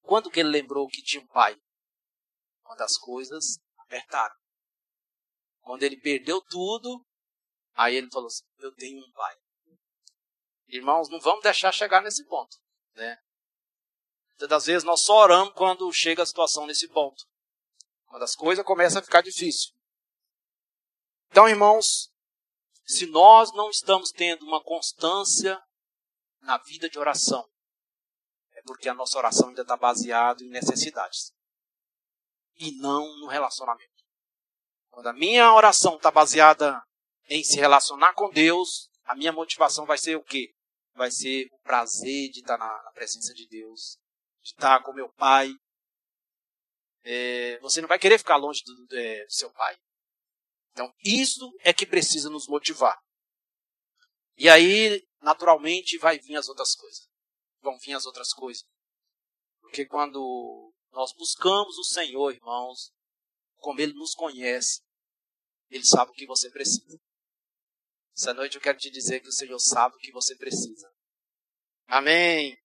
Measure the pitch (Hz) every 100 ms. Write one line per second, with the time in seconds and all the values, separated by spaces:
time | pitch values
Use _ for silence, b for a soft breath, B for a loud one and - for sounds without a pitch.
0 | - 214 220 165 156 147 131 139 135 -
1 | - 143 _ - 107 104 _ _ _ _
2 | _ _ _ _ _ _ _ - 110 -
3 | - 123 131 156 - - _ _ _ 123
4 | - - 110 - _ _ _ _ _ _
5 | _ _ _ _ _ _ - 127 139 135
6 | 147 139 123 185 _ 180 185 226 240 247
7 | _ _ _ _ _ _ _ - 117 127
8 | 127 135 120 - _ _ 135 135 131 135
9 | 127 135 - - _ _ _ 190 _ _
10 | _ _ _ _ _ _ _ 127 131 160
11 | 147 160 - 214 208 185 190 - 208 190
12 | 208 208 294 156 117 - _ _ _ -
13 | 113 117 _ _ _ _ _ _ _ _
14 | _ _ _ _ 147 151 143 175 160 165
15 | - 214 202 175 196 - 185 185 185 165
16 | 165 165 170 - 160 151 151 151 170 -
17 | 196 131 - _ _ _ _ _ _ _
18 | _ 123 120 - 160 190 190 185 175 190
19 | - 170 180 - 180 - - _ _ _
20 | _ _ _ _ _ _ _ _ _ _
21 | _ _ _ 190 220 208 208 220 - -
22 | - _ _ _ _ _ _ _ - -
23 | 175 156 196 226 220 202 214 208 - 190
24 | 185 - 175 165 151 156 - 165 - -
25 | 165 196 190 - 190 190 _ _ _ _
26 | _ _ _ _ 131 123 - 165 160 147
27 | 147 139 - 135 - _ _ _ _ _
28 | _ _ _ _ _ - - 127 131 123
29 | 127 135 117 110 127 127 123 120 123 120
30 | 120 117 120 123 127 123 123 123 156 117
31 | 92 - - _ _ _ _ _ _ _
32 | _ _ _ _ _ _ 160 135 139 143
33 | 151 147 147 139 131 - 127 117 _ _
34 | _ _ _ _ _ _ _ _ _ -
35 | 120 123 175 240 233 220 214 185 190 156
36 | 160 156 151 143 156 156 151 127 - _
37 | _ _ _ 151 147 143 143 139 - 139
38 | 165 - 202 160 160 175 175 - - _
39 | - 131 156 156 160 - 156 151 151 143
40 | 160 160 - 139 120 _ _ _ _ -
41 | 127 - 131 135 127 _ - 127 120 -
42 | 127 139 135 127 123 120 113 107 - -
43 | 117 113 117 113 113 110 110 113 - -
44 | _ _ _ _ - - 135 131 - 135
45 | 127 _ 135 135 135 135 _ _ _ _
46 | _ _ _ _ _ _ _ _ _ _
47 | 120 123 123 123 123 120 135 165 160 180
48 | 190 214 - 147 143 143 - 127 123 127
49 | 117 110 104 - 123 - 110 90 _ _
50 | _ _ _ _ _ _ _ - 123 _
51 | 202 240 262 262 254 - 175 170 196 180
52 | - 156 143 151 139 147 - 156 120 -
53 | _ _ _ _ _ _ _ _ _ _
54 | _ _ _ _ 160 160 175 208 220 202
55 | _ _ 151 156 170 156 151 180 180 165
56 | 160 151 135 147 139 135 131 - - -
57 | _ _ _ _ _ _ 139 127 - 139
58 | 135 123 120 - 127 120 _ _ _ _
59 | _ _ _ _ _ _ _ 143 139 147
60 | 143 135 131 127 120 113 113 _ _ -
61 | 127 - 330 - 185 196 208 - - 180
62 | 156 131 139 123 117 120 127 127 - _
63 | _ _ _ _ _ _ 147 135 151 143
64 | 160 - 160 127 123 123 127 - _ _
65 | _ _ _ _ _ _ _ 131 123 127
66 | 123 - 139 131 123 139 139 240 _ 160
67 | _ _ _ _ _ _ _ _ _ _
68 | _ - 127 123 139 143 143 139 139 131
69 | 123 131 131 131 135 123 - 127 123 _
70 | - 123 - 131 131 123 120 110 - _
71 | _ _ _ _ _ _ _ _ _ 131
72 | 139 170 175 160 143 123